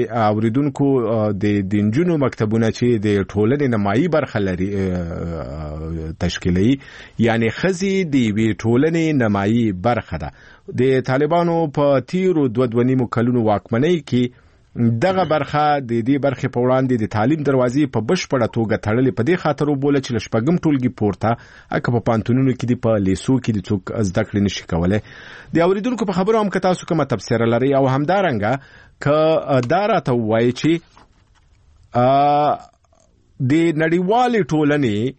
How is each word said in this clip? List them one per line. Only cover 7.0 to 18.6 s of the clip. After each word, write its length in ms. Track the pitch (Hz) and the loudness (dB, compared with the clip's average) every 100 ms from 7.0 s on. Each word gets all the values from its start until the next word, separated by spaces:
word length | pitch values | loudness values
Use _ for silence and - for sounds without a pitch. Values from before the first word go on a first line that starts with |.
| - - | -10 -2
یعنی 300 | 113 113 113 | 0 2 -2
ښځې 560 | - 175 180 196 190 | -2 -2 -2 -2 -2
د 100 | 175 | 0
یوې 400 | 139 113 104 110 | 0 0 0 0
ټولنې 580 | 98 113 120 156 165 160 | -2 0 2 2 0 0
نمایي 600 | 147 113 101 101 117 113 | 0 0 0 0 0 0
برخه 460 | 90 107 113 - 82 | -2 -2 -2 -4 -8
ده. 120 | 69 - - - - | -10 -14 -20 -20 -10
د 320 | 113 131 131 | -2 0 0
طالبانو 680 | 127 131 151 175 170 165 165 | 0 0 0 0 0 0 -2
په 340 | 143 143 135 | 0 2 2
تیرو 480 | - 185 185 165 135 | 0 -2 0 2 0
دوه، 180 | 110 127 | 0 0
دوه 180 | 113 | 2
نیمو 220 | 123 131 113 | 2 2 0
کلونو 380 | - 117 123 | -2 0 2
واکمنۍ 580 | 110 101 - 117 151 175 139 | 2 0 -2 -2 0 0 -2
کې 180 | 123 123 - _ _ _ - | -2 -2 -6 _ _ _ -2
دغه 480 | 117 113 180 190 | 0 2 0 0
برخه 560 | 165 156 139 147 151 147 | 2 0 0 0 2 0
د 120 | 120 117 | -2 -2
دې 160 | 113 143 | 0 0
برخې 300 | 135 127 131 | 0 -2 -4
په 120 | 127 | -2
وړاندې 340 | 123 131 131 123 | 0 2 2 0
د 100 | 107 | -2
تعلیم 360 | 110 117 156 | 0 0 0
دروازې 440 | 143 135 123 131 143 | 0 2 2 0 0
په 140 | 120 | -2
بشپړه 460 | 110 180 - 135 107 | -2 -2 -2 -2 0
توګه 200 | 120 | -2